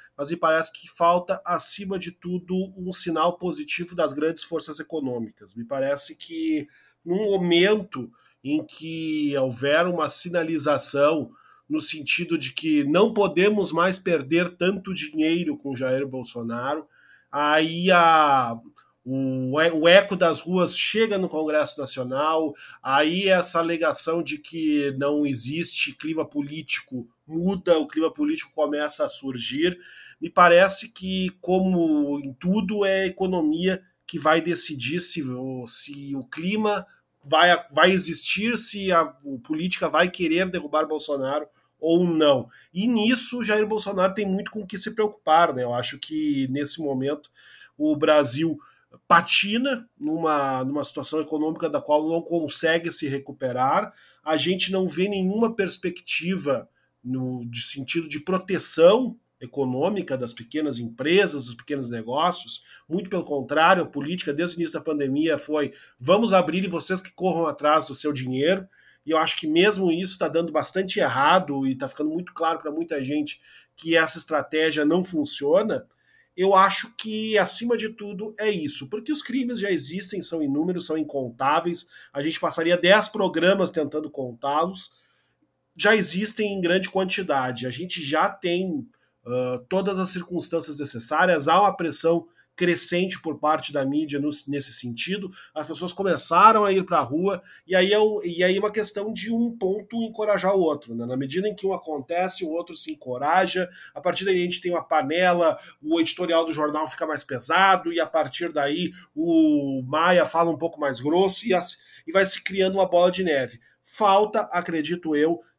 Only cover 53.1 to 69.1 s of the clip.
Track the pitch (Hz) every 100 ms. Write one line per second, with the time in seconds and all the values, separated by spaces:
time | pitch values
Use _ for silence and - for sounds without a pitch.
53.1 | 139 139 131 127 123 135 175 202 _ _
54.1 | _ 156 156 165 185 180 190 185 185 196
55.1 | 196 185 208 226 226 185 - 180 175 -
56.1 | 151 165 185 139 120 - _ _ _ 127
57.1 | 131 127 123 120 117 - 143 131 170 156
58.1 | 147 165 185 185 185 - - 170 226 247
59.1 | - _ - 127 139 131 127 175 208 147
60.1 | 131 117 - 117 151 151 120 117 - 139
61.1 | 185 190 147 123 117 - 139 123 117 110
62.1 | 139 175 175 - - - - - 170 185
63.1 | 190 156 143 120 147 160 190 147 143 143
64.1 | 180 160 143 175 170 165 156 - 147 139
65.1 | 139 160 143 - 151 143 - - - 127
66.1 | 202 226 190 170 175 190 170 - 185 -
67.1 | - 185 165 160 - 147 151 143 135 147
68.1 | 135 127 127 151 190 185 _ _ _ 147